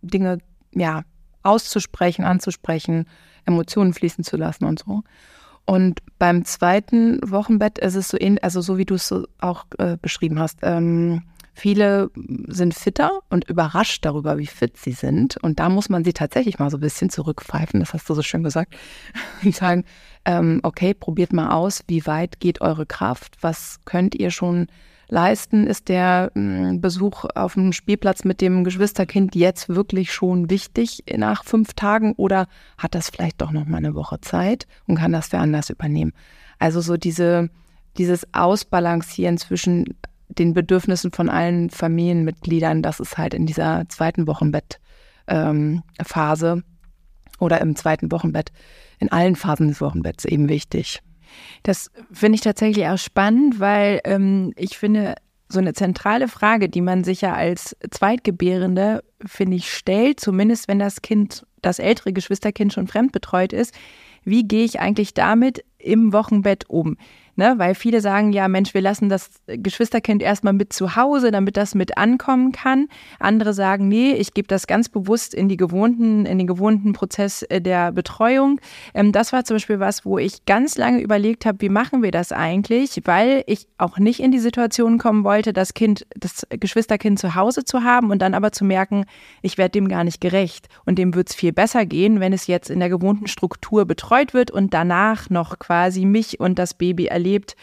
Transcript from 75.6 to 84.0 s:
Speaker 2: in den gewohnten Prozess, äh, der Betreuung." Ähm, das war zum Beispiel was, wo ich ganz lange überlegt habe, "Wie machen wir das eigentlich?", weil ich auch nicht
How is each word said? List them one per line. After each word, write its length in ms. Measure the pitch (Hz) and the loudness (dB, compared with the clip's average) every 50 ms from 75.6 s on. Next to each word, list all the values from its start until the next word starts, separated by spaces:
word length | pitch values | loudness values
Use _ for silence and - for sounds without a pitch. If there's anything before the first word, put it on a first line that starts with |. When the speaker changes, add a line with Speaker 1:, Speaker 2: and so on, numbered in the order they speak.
| 185 170 170 185 208 233 247 233 233 220 220 214 202 | 0 0 2 2 2 2 2 2 2 2 2 2 2
Speaker 2:
in 120 | - 180 190 | 2 0 0
den 80 | 185 | 0
gewohnten 460 | 180 180 175 196 214 220 208 196 214 | 0 0 2 2 2 4 4 2 0
Prozess, 500 | 202 - - 185 - - 202 202 - - - | 0 0 -2 -6 -2 -2 -2 -2 -4 -6 -6
äh, 180 | - - 190 | -4 -4 -2
der 320 | 175 185 185 175 175 170 170 | 0 0 0 0 0 0 -2
Betreuung." 640 | 180 175 - - - 220 233 254 269 269 277 285 277 - - - - - - - | -4 -6 -6 -2 0 2 2 4 4 4 2 2 0 -2 -8 -20 -20 -20 -6 0
Ähm, 200 | - 202 208 202 | 2 4 4 4
das 180 | 196 226 - | 4 2 2
war 140 | - 254 247 | 0 -2 -2
zum 100 | - 220 | 0 -2
Beispiel 240 | 220 - - 214 196 | -2 0 -2 -2 0
was, 260 | 190 196 202 - - | 0 -2 -2 -4 -4
wo 120 | 196 196 185 | -4 -2 -2
ich 280 | 135 190 - - _ | -2 -2 -4 -4 _
ganz 320 | - 196 220 262 311 - - | 2 2 2 2 0 0 0
lange 240 | - 233 247 240 | 0 2 2 2
überlegt 440 | - 202 214 202 202 220 226 - - | 2 2 2 2 2 2 0 0 0
habe, 160 | 226 202 202 | -2 -2 0
"Wie 80 | - 196 | 0 2
machen 340 | 196 208 247 262 - 262 233 | 2 2 0 0 0 0 0
wir 80 | 196 | 2
das 220 | 170 165 180 - - | 0 0 -2 -2 -4
eigentlich?", 680 | - 165 160 170 190 202 - 226 240 269 269 - - - | -4 -2 0 0 0 0 2 2 0 0 0 -4 -4 0
weil 380 | - 170 185 220 247 269 269 262 - | 2 2 4 4 4 2 2 0 0
ich 180 | 208 196 - _ _ - | -4 -4 -4 _ _ -4
auch 200 | 185 175 - | -4 -2 0
nicht 220 | - | 2